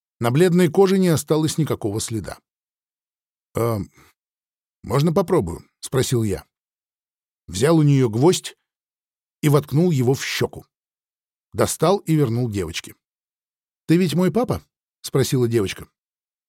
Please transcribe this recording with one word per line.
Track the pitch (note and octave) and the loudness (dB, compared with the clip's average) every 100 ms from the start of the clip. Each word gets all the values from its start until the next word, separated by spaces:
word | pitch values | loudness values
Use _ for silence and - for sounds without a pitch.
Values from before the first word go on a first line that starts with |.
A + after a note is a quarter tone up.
| _ - | _ -6
На | A#2 | -2
бледной | C3+ F#3 F3 F3 | 2 4 4 2
коже | D#3+ G3 F#3+ | 4 4 4
не | F3+ | 2
осталось | D#3+ - D#3 D#3 D#3+ | 0 0 0 0 -2
никакого | D3 A2+ A2 G#2+ | -4 -4 -6 -6
следа. | - A2 E2+ - _ _ _ _ _ _ _ _ _ _ _ - | -6 -8 -10 -14 _ _ _ _ _ _ _ _ _ _ _ -6
"А | A#2 G#2+ E2+ _ - _ _ _ _ _ _ _ | -4 -4 -8 _ -20 _ _ _ _ _ _ _
можно | - C3 E3 | -4 0 2
попробую?" — | E3 F#3+ F3+ E2+ F2 - _ | 2 2 0 0 -6 -14 _
спросил | - C3+ - A#2+ | -6 -2 0 0
я. | A2 F#2 - _ _ _ _ _ _ _ _ _ - | -2 -4 -10 _ _ _ _ _ _ _ _ _ -14
Взял | F2+ C#3 E3 | -2 2 4
у | |
нее | D3 C#3 B2 | 4 4 2
гвоздь | G#2+ D#3+ G#3 - - _ _ _ _ _ _ _ _ | 2 2 0 -4 -18 _ _ _ _ _ _ _ _
и | D3+ | 0
воткнул | C#3+ - C#3 F3+ | 0 0 0 0
его | C#3 A#2+ | 2 0
в | C#3 - | 0 -2
щеку. | - - - - _ _ _ _ _ _ _ _ | -4 -6 -6 -20 _ _ _ _ _ _ _ _
Достал | G2 A2+ - D#3+ G3+ | -4 -2 0 0 0
и | - D#3 | 0 0
вернул | C3 A#2 B2 | 0 -2 -4
девочке. | G2+ E2 - - - _ _ _ _ _ _ _ _ - | -4 -6 -8 -14 -20 _ _ _ _ _ _ _ _ 0
"Ты | E3+ | 2
ведь | F#3 | 2
мой | D#3 F#3 | 0 0
папа?" — | G#3 A#3+ F#2 - _ _ _ | 0 -2 -6 -10 _ _ _
спросила | - C#3 B2 C3 A#2+ | -6 -2 0 0 0
девочка. | A2+ F#2+ - - _ _ _ _ _ | 0 -2 -6 -16 _ _ _ _ _